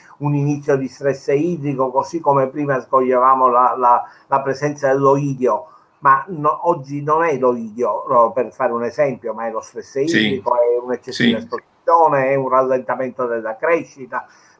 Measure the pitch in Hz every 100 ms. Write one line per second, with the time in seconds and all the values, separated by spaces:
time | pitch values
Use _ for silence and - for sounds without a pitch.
0 | - - 147 143 143 147 151 139 131 -
1 | 139 135 - 143 170 165 143 127 131 131
2 | 135 170 147 139 131 143 143 131 - 131
3 | 127 127 131 127 127 123 123 127 123 120
4 | - - _ 143 139 131 147 143 139 139
5 | 139 139 143 123 123 107 - - _ _
6 | 147 139 196 160 151 156 170 160 139 143
7 | 143 156 165 131 127 120 113 110 113 110
8 | - 123 113 131 113 - 123 117 117 -
9 | 143 113 113 110 117 110 - 117 - 135
10 | 156 131 107 127 117 120 120 120 123 120
11 | - - 120 113 117 117 - _ - 165
12 | 160 143 135 139 131 131 131 131 120 127
13 | 131 123 123 117 110 110 160 170 143 143
14 | 123 123 - _ _ _